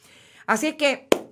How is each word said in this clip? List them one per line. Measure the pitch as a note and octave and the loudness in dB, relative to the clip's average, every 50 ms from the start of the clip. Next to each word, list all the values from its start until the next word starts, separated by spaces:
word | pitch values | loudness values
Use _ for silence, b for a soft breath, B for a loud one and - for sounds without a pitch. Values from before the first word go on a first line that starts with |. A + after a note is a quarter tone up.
| B B B B B B B B B - | B B B B B B B B B -2
Así | A3 A3 D#4 D#4 | -2 0 0 -2
es | - | -2
que | - C#4+ C#4 B3+ A#3+ - - - - - - | 0 0 0 0 -2 -2 0 0 0 0 -4